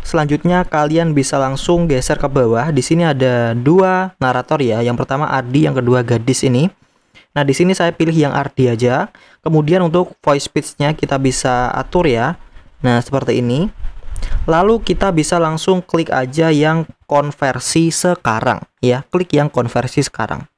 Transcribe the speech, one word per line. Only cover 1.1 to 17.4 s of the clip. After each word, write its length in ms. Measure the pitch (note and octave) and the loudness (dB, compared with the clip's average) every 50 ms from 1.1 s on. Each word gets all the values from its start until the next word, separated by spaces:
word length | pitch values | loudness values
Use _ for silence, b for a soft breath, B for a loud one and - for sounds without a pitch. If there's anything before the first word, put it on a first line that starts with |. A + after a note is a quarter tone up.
bisa 240 | D3+ C#3+ C3+ - - | 2 0 0 0 0
langsung 480 | C#3 C3+ C3 C3+ C3 - - F3 E3+ E3+ | -2 0 -2 -2 -4 -2 0 0 2 2
geser 320 | E3 C3+ B2+ B2 - D3+ | 2 0 0 0 0 0
ke 160 | - - C#3 | 0 -2 0
bawah. 400 | C3+ C#3+ B2 A2+ A2+ A#2 C3 E3 | 0 2 2 2 2 0 0 0
Di 80 | D3+ C#3 | 0 0
sini 240 | - - D#3+ E3+ E3+ | 0 2 2 2 2
ada 480 | D#3+ C#3+ B2+ C3 B2+ B2 A#2+ A#2 A#2 | 2 2 2 2 2 2 2 0 0
dua 640 | A2+ A#2+ A#2+ C#3+ E3+ F#3+ F#3+ F#3 F#3 F#3 F#3+ F#3+ - | -2 0 2 2 4 4 4 4 2 0 -2 -4 -4
narator 480 | - C3+ B2+ B2 B2+ B2+ - D#3 D3+ C3+ | -2 -2 0 0 0 -2 -2 -2 0 0
ya. 160 | A2+ G#2+ A2+ | 0 0 0
Yang 240 | A#2 A#2+ A#2+ A#2 B2 | 0 0 -2 -2 -2
pertama 240 | - C3+ C#3 D3+ - | -4 -4 -4 -2 -2
Ardi, 400 | C3+ C3+ B2 A#2+ B2+ D3+ D#3 D3+ | -2 -4 -2 0 0 2 2 2
yang 80 | C#3 | 2
kedua 320 | C3 B2 A#2+ B2 B2 A#2+ A#2 | 0 2 2 2 2 2 0
gadis 400 | A#2+ A2+ A2+ C3 C3 - - C3+ | 0 0 0 0 -2 0 0 2
ini. 240 | B2 B2 D#3 G3 - _ _ _ _ _ _ b b b b b b | 2 2 2 0 -2 _ _ _ _ _ _ b b b b b b
Nah, 80 | D3 C#3+ | -2 0
di 80 | C#3 | 0
sini 240 | C3 - F3 F#3 F#3 | 2 2 2 2 2
saya 160 | - F3 E3+ | 2 0 0
pilih 240 | E3+ - E3 D#3+ D#3+ | 0 0 0 0 2
yang 160 | D#3+ D3 C#3 | 2 2 2
Ardi 400 | - C#3+ C#3 C#3 - - C3 A#2+ | 0 -2 -4 -4 -2 0 0 2
aja. 400 | A#2 A2 B2 A#2+ B2+ D3+ F#3+ - b b b b b b b | 2 2 0 0 0 0 -2 -6 b b b b b b b
Kemudian 400 | D#3+ D#3+ D#3 D3 D3 F3 F#3+ F3+ | 0 0 2 2 2 2 2 2
untuk 320 | E3 D#3 F3 F3+ - - _ - | 2 2 0 0 -2 -6 _ -2
voice 240 | D3+ C#3+ C#3+ - - | 0 0 0 -2 -4
speech-nya 480 | - D#3 - - - - D3 D3 D#3 | -6 -6 -6 -6 -6 -2 -2 -2 -2
kita 240 | - - C#3 C#3 C3+ | -2 -4 -4 -2 0
bisa 480 | C3+ C3 B2+ - - C3 B2 B2 B2 A#2+ - | 0 0 0 0 0 0 0 0 0 -2 -2
atur 320 | C3 C3 - - F3+ F3 D3+ | -4 -4 -2 0 0 2 2
ya. 320 | A#2+ A2+ A#2+ D3 F3 - b b b b b b - - | 2 2 0 -2 -4 -6 b b b b b b -10 -4
Nah, 240 | - B2+ A#2+ A#2+ B2+ | 0 2 2 2 0
seperti 400 | - C#3 C3+ C3 B2+ A#2 A#2+ A#2+ | -2 -2 -2 0 0 0 0 0
ini. 240 | A#2+ A#2+ C#3+ F#3 A3+ - - - - - - - B B B B B B B B - | 0 0 0 -2 -2 -4 -4 -6 -6 -6 -8 -10 B B B B B B B B 2
Lalu 320 | D#3+ E3 F#3 G#3+ A3+ A3 | 2 2 4 2 2 2
kita 320 | A3 - F3 E3+ G3 G3 | 0 -2 -2 0 0 0
bisa 320 | F3 D#3 D3 - F3+ E3+ E3 | 0 0 0 0 0 0 0
langsung 400 | D#3 D#3+ D#3 - - F#3 F3+ F3 | 0 -2 -4 -6 -6 -8 -8 -6
klik 240 | - - E3 D#3+ - | -4 -2 -2 -2 -2
aja 400 | - C3 C3 B2+ C3+ D#3 E3 E3 D#3 | -2 -2 -4 -2 -2 0 2 2 2
yang 320 | C#3+ D3+ D#3 D#3+ E3 D#3+ - - _ _ | 2 2 2 2 0 -2 -6 -10 _ _
konversi 880 | - D3+ C#3+ D3 D3 - - | -2 0 0 0 0 -4 -4